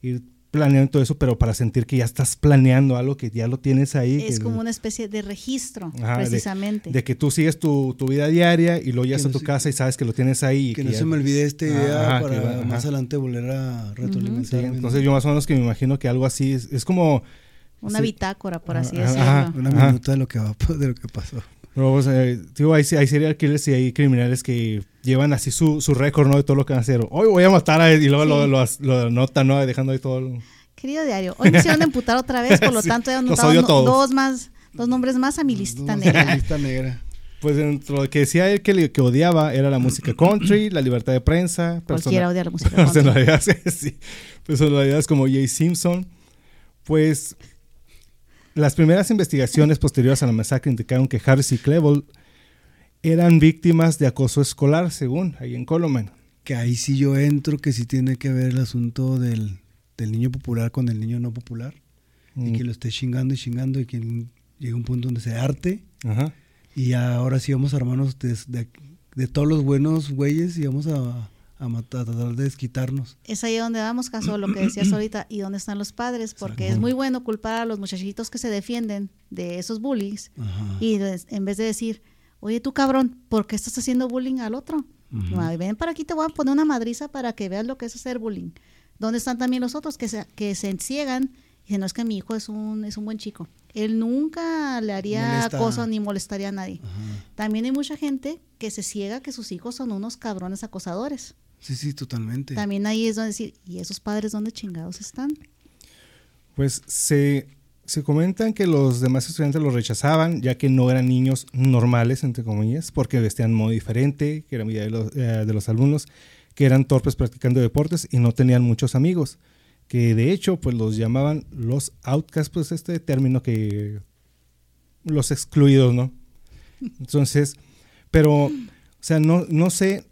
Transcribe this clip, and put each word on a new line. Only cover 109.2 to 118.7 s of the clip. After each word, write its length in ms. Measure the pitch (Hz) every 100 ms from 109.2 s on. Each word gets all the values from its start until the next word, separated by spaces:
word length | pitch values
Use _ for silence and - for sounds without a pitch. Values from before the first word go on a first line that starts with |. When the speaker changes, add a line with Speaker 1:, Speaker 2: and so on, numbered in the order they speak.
| -
Speaker 1:
estudiantes 320 | 165 147 147
los 120 | 151
rechazaban, 680 | 123 110 110 143 160 160 165
ya 160 | 127 123
que 120 | 143
no 200 | 131 127
eran 180 | 127 127
niños 380 | 127 131 135 -
normales, 720 | 123 131 127 120 120 117 131
entre 200 | 135 120 113
comillas, 460 | 107 110 135 160
porque 280 | - 127 131
vestían 340 | 113 - 113
muy 200 | 113 110
diferente, 720 | 113 - 113 139 143 147 151 151
que 100 | 127
la 60 | 110
mayoría 180 | 110 107
de 40 |
los, 240 | 113 107 143
eh, 280 | 123 113 107
de 80 |
los 140 | 107 104
alumnos, 400 | 113 135 147 - _ - _ _
que 120 | - 139
eran 200 | 131 131
torpes 320 | 135 143 -
practicando 420 | 127 - 127 127
deportes 480 | 120 147 151 165 -
y 80 | 127
no 120 | 117
tenían 300 | 117 127 123
muchos 320 | 123